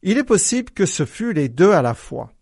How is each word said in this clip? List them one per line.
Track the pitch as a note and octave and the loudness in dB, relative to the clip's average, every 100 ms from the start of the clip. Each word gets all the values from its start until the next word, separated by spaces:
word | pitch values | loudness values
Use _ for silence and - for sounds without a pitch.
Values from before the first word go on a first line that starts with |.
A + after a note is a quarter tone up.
Il | F#3 A#3 | 0 -2
est | |
possible | C#4 G#3+ - A#3+ A#3+ | 2 0 2 -2 -6
que | - G3 | -4 -4
ce | - | -2
fût | D3 - A#3+ | -6 -6 -4
les | E3+ C3+ | -2 -4
deux | A#2 F#3 | 2 4
à | F#3+ | 4
la | A#2+ | 2
fois. | A2+ - B2+ A#2 _ | -4 -10 -12 -12 _